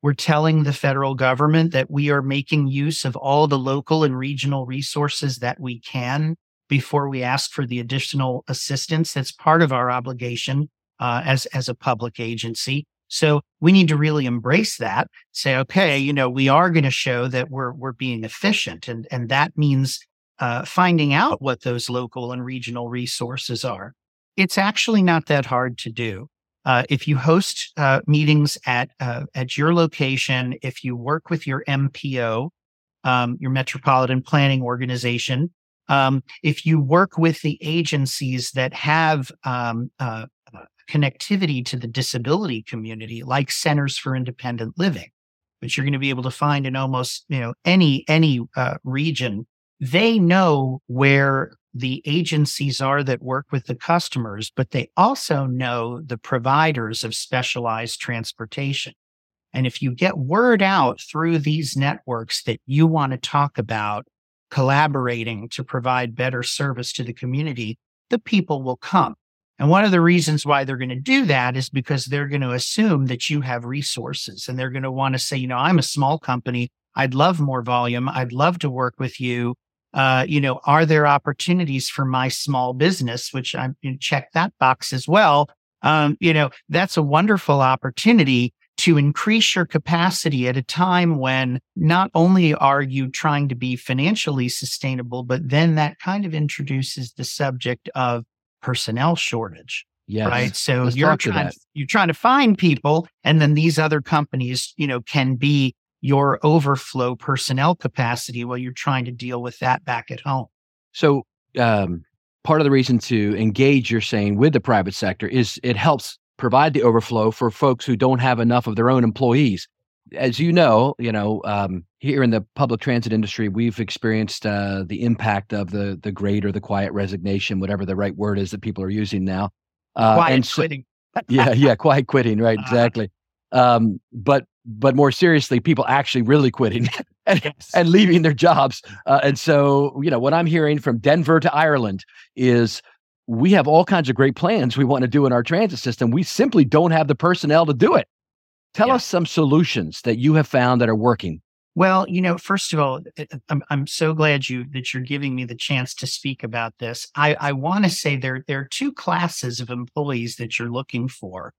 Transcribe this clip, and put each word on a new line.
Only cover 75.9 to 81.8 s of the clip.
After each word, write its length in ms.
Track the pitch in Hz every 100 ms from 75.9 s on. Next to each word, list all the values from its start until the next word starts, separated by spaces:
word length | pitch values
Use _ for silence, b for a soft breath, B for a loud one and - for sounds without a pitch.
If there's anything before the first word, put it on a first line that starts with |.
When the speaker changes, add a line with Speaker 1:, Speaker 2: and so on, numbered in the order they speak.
| - 139 131
Speaker 1:
company. 520 | - 127 123 123 123 _ _
I'd 200 | - 131
love 260 | 127 165 175
more 220 | 143 131
volume. 460 | 117 123 123 120 131
I'd 240 | 135 127
love 280 | 123 156 175
to 100 | 147
work 240 | 127 123 _
with 220 | 131 -
you. 360 | 127 123 120 127 _ _ _
Uh, 320 | - 131 131 131
you 120 | 147
know, 200 | 139 127 -
are 180 | 151
there 220 | 160 156 147
opportunities 840 | 143 - 135 - 180 165 135